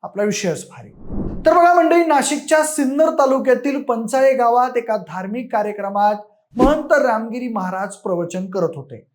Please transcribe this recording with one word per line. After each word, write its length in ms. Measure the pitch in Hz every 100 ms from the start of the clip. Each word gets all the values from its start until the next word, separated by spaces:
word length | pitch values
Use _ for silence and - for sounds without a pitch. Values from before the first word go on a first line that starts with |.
आपला 200 | 160 196
विषयच 460 | 208 190 190 160 -
भारी. 200 | - - - - - - - -
तर 100 | 339
बघा 180 | 349
मंडळी, 300 | 349 330 339
नाशिकच्या 580 | 330 285 - 294 - 311
सिन्नर 460 | 311 - 262 277 320
तालुक्यातील 720 | 320 269 262 240 247 285 277
पंचाळे 520 | 277 233 226 269 269
गावात 420 | 262 240 240 247 247
एका 200 | 233 214
धार्मिक 560 | 180 170 190 226 254
कार्यक्रमात 640 | 220 208 208 196 202 208 208 - _ _ -
महंत 360 | 254 311 -
रामगिरी 560 | 302 254 220 226 233 247
महाराज 480 | 220 185 185 196 190
प्रवचन 540 | 214 175 170 185 190
करत 260 | 190 165 147
होते. 300 | 135 117 _